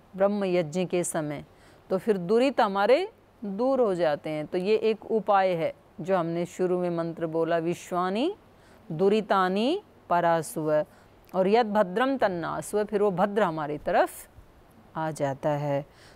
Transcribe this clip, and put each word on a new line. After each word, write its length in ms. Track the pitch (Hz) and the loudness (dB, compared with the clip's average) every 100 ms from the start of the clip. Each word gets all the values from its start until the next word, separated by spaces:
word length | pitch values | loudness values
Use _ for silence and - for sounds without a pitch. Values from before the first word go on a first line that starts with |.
| _ 185 | _ 0
ब्रह्म 300 | 196 208 190 | 0 2 0
यज्ञ 400 | 180 156 170 175 | 0 0 -2 -2
के 180 | 180 | -2
समय, 420 | 170 175 151 143 147 - - - - | -2 -4 -4 -8 -12 -20 -20 -20 -4
तो 80 | 185 | -2
फिर 200 | - 196 | 0 -2
दुरित 440 | 170 226 269 262 | 0 2 2 2
हमारे 500 | 220 196 208 285 403 - _ _ 202 | 0 2 4 4 2 -10 _ _ -10
दूर 360 | 196 254 269 | -2 0 2
हो 140 | 226 180 | 2 2
जाते 340 | 165 147 156 | 0 0 -4
हैं। 160 | 151 151 | -8 -6
तो 120 | 180 | -4
ये 200 | 180 214 | 0 2
एक 340 | 220 214 - | 2 -2 -2
उपाय 380 | 220 202 196 190 | -2 2 2 2
है 240 | 170 156 - - - | 0 -2 -6 -14 -10
जो 160 | 165 190 | -2 0
हमने 280 | 165 170 175 | 0 -2 -4
शुरू 340 | - 180 180 | -2 0 0
में 100 | 180 | -2
मंत्र 380 | 170 165 165 165 | -2 -4 -6 -4
बोला, 300 | 160 165 170 | -2 0 0
"विश्वानि 760 | 165 170 - 180 180 202 311 415 - - - - - | -2 -4 -4 -4 -2 -2 -2 -4 -14 -20 -20 -20 -10
दुरितानि 880 | 160 196 220 208 202 185 190 240 381 - - - | 0 2 2 2 2 2 2 0 -2 -6 -14 -2
परासुव", 760 | 175 170 165 156 170 156 151 151 - - - - 180 | 2 4 2 0 -4 0 0 0 -8 -20 -20 -6 0
और 120 | 190 | 4
"यद 260 | 220 220 | 4 4
भद्रम 440 | 208 185 185 262 269 | 2 0 0 0 0
तन्नासुव", 680 | 208 175 151 156 156 208 | 0 -2 -6 -8 -4 -4
फिर 180 | 208 208 | -2 0
वो 100 | 208 | 0
भद्र 320 | 175 196 202 | 2 0 2
हमारी 340 | 190 160 147 151 | 0 0 -6 -6
तरफ 520 | - 208 339 - - - - - - - - - | 0 2 2 -2 -20 -20 -20 -20 -20 -20 -14 -8
आ 160 | 160 | -6
जाता 380 | 151 143 135 156 | -2 -4 -2 -2
है। 360 | 147 147 139 143 - - | -2 -2 -2 -4 -14 -20